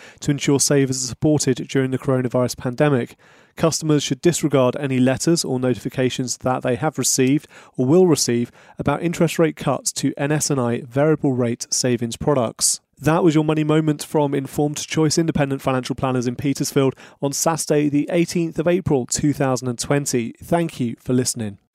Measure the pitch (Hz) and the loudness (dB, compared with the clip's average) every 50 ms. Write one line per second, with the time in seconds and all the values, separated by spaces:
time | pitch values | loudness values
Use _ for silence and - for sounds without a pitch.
0 | - - - - - 151 147 139 - - 143 131 - - 147 143 139 131 131 131 | -20 -20 -16 -8 -2 -2 -2 0 2 2 2 2 4 2 4 4 2 2 0 -4
1 | 127 120 113 - - 156 151 143 - 139 123 - 147 - - 139 131 131 131 123 | -4 -8 -6 -2 0 2 2 2 2 0 -2 -2 -4 -2 -2 0 0 0 -2 -4
2 | - 139 131 127 127 120 - 127 123 117 - - - 131 123 - 151 147 139 123 | -2 0 0 0 0 0 0 0 0 0 -4 -6 -6 -6 0 2 2 4 2 2
3 | 123 - - _ _ - - _ _ _ - - - 160 147 - 160 156 151 143 | 0 -4 -10 _ _ -20 -20 _ _ _ -4 0 0 0 0 0 0 2 0 2
4 | - - 139 - - 175 160 - - 147 147 135 127 123 - - 151 135 135 127 | 2 -2 -4 0 2 0 0 2 -2 0 2 4 2 2 0 -2 -4 -2 2 2
5 | 127 127 131 120 - 165 170 165 - - 131 127 127 127 123 101 - 127 - - | 2 2 2 0 0 0 0 0 0 -2 -4 -2 0 0 -2 -2 -4 -8 -4 -2
6 | 127 127 - - 131 120 - - - 127 127 135 - 127 123 113 147 156 - - | -2 -2 0 -2 -6 -6 -6 -4 -2 -2 -2 -2 -2 -2 -2 0 -2 -4 -2 -2
7 | 123 - - - 131 127 143 151 - - - - - - - - 127 127 156 180 | -2 -2 2 2 2 2 2 0 -2 -6 -20 -20 -20 -12 -4 -2 2 4 6 6
8 | 185 180 151 - - - 120 120 120 - - - - - - - 139 143 143 - | 6 6 4 2 2 0 0 0 -2 -4 -8 -20 -20 -20 -10 -4 -2 -2 -2 0
9 | - 170 175 - 175 151 - - 165 156 151 - - 151 127 - - - - - | -2 -4 0 0 0 0 2 2 2 2 0 -2 -2 -2 -2 -2 -4 -6 -6 -4
10 | - 135 - - 143 143 151 151 - - 151 135 123 120 117 123 - 123 117 139 | -4 -4 -2 -2 -2 0 0 0 0 0 0 0 0 0 -2 -4 -6 -4 -2 0
11 | 147 160 156 - - 143 127 120 123 117 120 - - - - - - 127 123 113 | 2 2 2 2 0 0 0 2 0 -2 -2 -4 -6 -6 -4 -2 0 0 0 0
12 | 120 117 113 - - 151 147 135 113 113 - - - - - - _ _ _ - | -2 -4 -6 -2 0 0 2 2 0 -2 -2 -2 -2 -2 -2 -4 _ _ _ -2
13 | 131 151 160 180 202 170 147 156 156 156 156 156 151 151 151 160 160 156 147 143 | 0 2 2 4 4 4 4 4 2 2 0 0 2 2 2 2 4 2 0 -2
14 | - - - 156 147 139 143 143 135 131 - - 147 147 147 - - - - 160 | -4 -2 0 0 0 0 -2 -4 -6 -4 -2 -2 -2 -2 -2 -6 -8 -4 0 0
15 | 160 151 - 175 165 160 - - 143 139 135 135 - 135 131 127 123 - 139 - | 2 2 2 2 0 0 0 0 0 0 -2 -2 -2 0 0 0 -2 -4 -4 -2
16 | - 131 131 127 117 123 120 - - 143 139 - 151 - - 147 135 131 - - | -2 -2 0 0 0 -2 -4 -2 -2 -2 -2 -2 -4 -2 0 2 2 2 0 -4
17 | - - - - - 143 139 - - 165 165 151 - - 156 147 147 147 139 147 | -14 -20 -12 -6 -6 -4 -4 -2 -2 -2 -2 -2 -2 0 0 2 2 2 0 0
18 | 147 - - 175 170 - - 180 165 160 156 - 151 175 175 185 180 - 156 131 | -2 0 0 0 0 0 0 -2 -2 -2 -2 -2 0 0 0 0 0 2 0 0
19 | 120 - - - - 147 135 - 143 131 131 113 127 127 120 - - - 147 143 | 0 -2 -4 0 0 0 0 2 0 0 0 -2 -2 -6 -6 -6 -4 -2 -2 -2
20 | 143 - - 123 113 - - - - - 170 170 170 160 - - 131 117 104 - | -2 -2 -2 -2 -2 -4 -8 -10 -4 -2 0 0 0 -2 -4 -4 -4 -4 -6 -8
21 | - - 127 127 123 - - 120 110 104 101 - _ _ | -4 0 0 0 0 0 -2 -6 -6 -8 -10 -14 _ _